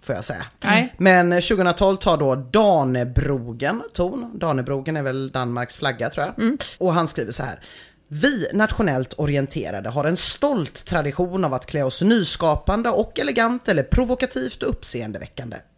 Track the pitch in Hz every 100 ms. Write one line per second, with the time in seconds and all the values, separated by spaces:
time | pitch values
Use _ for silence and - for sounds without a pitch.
0 | - 107 - 101 - - 208 214 247 -
1 | 190 180 175 175 175 208 180 170 196 190
2 | 196 156 139 131 123 208 208 165 131 127
3 | 123 123 143 135 120 113 139 220 466 -
4 | 180 240 233 220 170 135 123 139 139 156
5 | 135 131 135 131 123 120 123 - 143 117
6 | 117 - 151 - 226 285 - - 180 170
7 | 160 - 110 120 131 - - - - _
8 | - 147 269 247 - 202 214 - 196 131
9 | 127 - 147 143 139 151 85 98 110 131
10 | 147 175 - - 285 247 139 - - 175
11 | 143 - 180 190 160 127 - 151 131 -
12 | 190 233 170 - 165 151 - 208 233 214
13 | 220 - 285 233 233 247 - 160 - -
14 | 247 254 254 254 254 - - - - 123
15 | 110 104 - - 120 - -